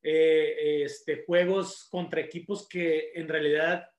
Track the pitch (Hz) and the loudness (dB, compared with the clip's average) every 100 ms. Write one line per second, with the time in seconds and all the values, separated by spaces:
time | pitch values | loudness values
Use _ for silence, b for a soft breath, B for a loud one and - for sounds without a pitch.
0 | 151 156 160 156 151 151 151 147 143 - | 2 4 6 6 2 0 0 0 -2 -6
1 | - 147 - 175 180 190 180 - - 180 | -6 -6 0 2 2 0 -2 -10 -10 -8
2 | 170 160 151 175 170 202 - 180 170 156 | -4 -4 -6 -10 -8 -10 -8 -4 0 0
3 | 156 170 160 156 151 151 165 180 - | -2 -10 -4 -2 2 2 2 -2 -6